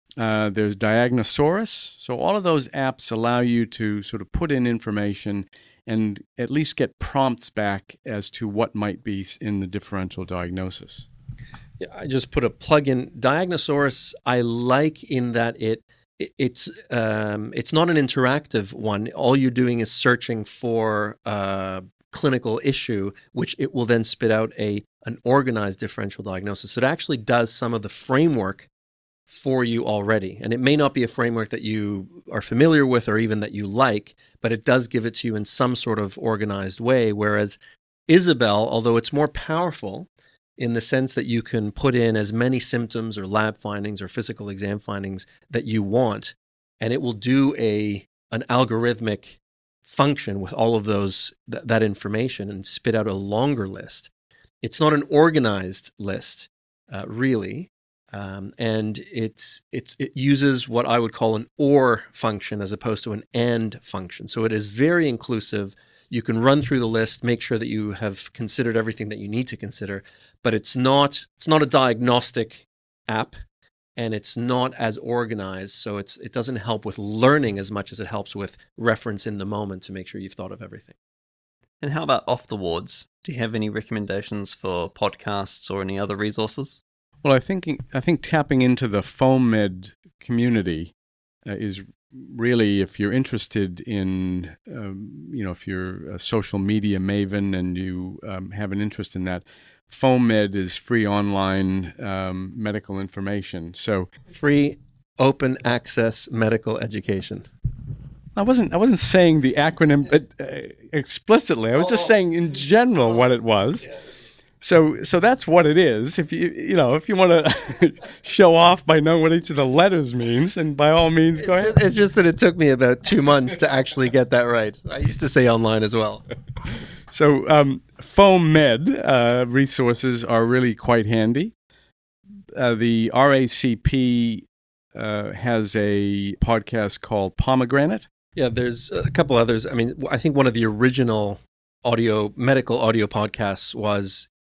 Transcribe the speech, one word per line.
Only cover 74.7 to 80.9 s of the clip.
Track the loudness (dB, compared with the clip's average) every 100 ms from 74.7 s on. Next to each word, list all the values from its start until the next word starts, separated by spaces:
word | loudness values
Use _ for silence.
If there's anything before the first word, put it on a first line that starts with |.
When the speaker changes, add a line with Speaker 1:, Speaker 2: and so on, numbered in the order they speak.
Speaker 2:
as | -2 -4 -4
organized. | -4 -4 -4 -6 -8 -8 -6
So | -4 -4 -6
it's, | -8 -10
it | -8
doesn't | -6 -6 -4
help | -4 -4
with | -6 -10
learning | -6 2 4 4 2 -4
as | -6
much | -8 -8
as | -10
it | -8
helps | -10 -10 -10
with | -10 -12 _ -4
reference | -2 -2 -4 -6 -6
in | -8
the | -6
moment | -6 -8 -10
to | -12
make | -14 -14
sure | -14
you've | -14
thought | -12 -14
of | -14
everything. | -18 -20 _